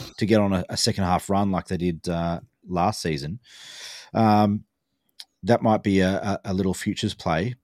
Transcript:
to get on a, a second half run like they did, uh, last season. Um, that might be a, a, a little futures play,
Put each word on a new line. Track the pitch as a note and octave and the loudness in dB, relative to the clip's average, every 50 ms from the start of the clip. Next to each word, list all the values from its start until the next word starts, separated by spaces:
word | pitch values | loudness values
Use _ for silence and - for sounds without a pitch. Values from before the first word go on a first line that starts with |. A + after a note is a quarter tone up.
| - - - - | -12 -14 -6 -4
to | A#2+ | 2
get | F#2 A2+ G#2+ | 4 4 4
on | G#2 G2 G2 | 4 4 2
a, | F#2 - - | 0 -2 -4
a | - | -4
second | - - A#2+ A2 - F#2+ | -2 -2 0 0 0 2
half | F2 F2+ F2+ - - | 2 2 0 0 0
run | G2 G2 G#2 G2+ F#2+ | 0 0 2 0 0
like | F2 - - | -2 -2 -4
they | F#2 | -4
did, | F2 F2 F2+ F2 D#2 - F2+ | -2 0 -2 -2 -2 -4 -4
uh, | F2 E2+ E2+ E2+ E2+ E2+ - - _ _ _ | -2 -2 -2 -2 -4 -6 -8 -12 _ _ _
last | - F2+ F2 F2 G2+ G#2+ - | -6 -2 0 0 0 0 -2
season. | - F2 D#2 C#2+ C2+ D2 F2+ - - _ - - - - - - - - - - - - - | -4 -4 -4 -4 -6 -8 -10 -10 -12 _ -20 -20 -20 -20 -20 -18 -18 -18 -18 -18 -16 -6 0
Um, | A2 A2+ A2 G#2+ G#2 G#2+ G#2 G#2 G#2+ - _ _ _ _ _ _ _ _ _ _ - - _ _ _ - | 2 4 6 6 6 4 4 2 -2 -4 _ _ _ _ _ _ _ _ _ _ -20 -20 _ _ _ 0
that | F#2 A#2 A2+ - | 2 2 2 4
might | A#2 G#2+ G2+ - | 2 2 2 2
be | G#2+ G2 F#2+ | 2 2 4
a, | F#2 F#2 G2 | 4 2 2
a, | - - G2+ F#2+ - - | 0 -2 -2 -4 -4 -4
a | G2+ G2 | -4 -2
little | F#2 G2 F#2 F2+ | -2 0 -2 -2
futures | - - G#2 G2 - - G#2 - | -2 -4 -6 -4 -2 -4 -4 -4
play, | - - F#2 D#2+ D#2 F2+ A#2+ B2 - | -4 -4 -2 0 0 0 -2 -6 -8